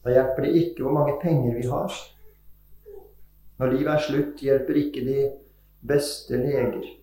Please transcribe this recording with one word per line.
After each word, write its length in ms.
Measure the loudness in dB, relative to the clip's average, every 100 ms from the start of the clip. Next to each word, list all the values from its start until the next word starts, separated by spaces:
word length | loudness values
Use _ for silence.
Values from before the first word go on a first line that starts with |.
Da 140 | 4 4
hjelper 320 | 4 0 2
det 80 | 2
ikke 280 | 2 -2 0
hvor 100 | 2
mange 240 | 2 0
penger 380 | 2 2 2 -2
vi 80 | -2
har. 300 | -4 -4 -8 -14 -20 -20 _ -20 -20 _ -20 -20 -20 -20 -20 -20 -20 -20 -2
Når 120 | 0 0
livet 180 | 2
er 120 | 0 0
slutt, 340 | -2 -2 -4
hjelper 380 | 2 2 2 0
ikke 220 | 0 -4 -2
de 220 | 0 -2 -4 -20 _ _ _ 0
beste 480 | 0 0 -8 -4 -2
leger. 460 | 0 0 0 -4 -10 -16